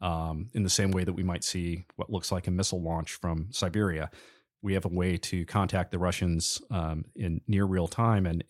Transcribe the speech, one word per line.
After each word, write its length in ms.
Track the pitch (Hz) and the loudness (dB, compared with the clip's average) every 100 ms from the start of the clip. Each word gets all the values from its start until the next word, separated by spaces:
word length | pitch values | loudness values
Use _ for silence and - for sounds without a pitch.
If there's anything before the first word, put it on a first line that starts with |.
um, 500 | 92 82 80 80 107 | -2 -2 -2 -4 -4
in 100 | 110 | 0
the 60 | 92 | 2
same 200 | - 98 | 4 2
way 140 | 95 | 2
that 80 | 90 | 0
we 100 | 90 | 0
might 220 | 90 85 | -2 -2
see 420 | - 92 87 85 - | -2 -2 -2 -4 -6
what 160 | - - | -8 -4
looks 220 | 92 - | -4 -2
like 160 | 92 92 | -2 0
a 20 | |
missile 320 | 90 92 92 | 0 0 -2
launch 320 | 82 82 80 | -2 -2 -4
from 320 | - 87 80 95 | -6 -4 -2 -4
Siberia. 580 | - 92 104 98 78 71 - - - _ _ | -2 0 2 0 0 -4 -10 -20 -20 _ _
We 140 | 104 | -2
have 100 | 95 | 0
a 40 | 90 | 0
way 280 | 90 90 87 | 0 2 0
to 300 | - 90 85 | -2 -4 0
contact 460 | 104 95 92 87 | 2 2 2 0
the 80 | 90 | 0
Russians, 600 | 90 - 92 82 - - - | 0 2 2 2 0 -4 -4
um, 320 | 92 80 78 - | -4 -2 -4 -6
in 280 | - 90 82 - | -6 -4 -2 2
near 180 | 98 | 2
real 220 | 98 92 82 | 4 2 0
time 400 | - 113 104 90 | 2 4 4 2
and, 160 | 82 | 0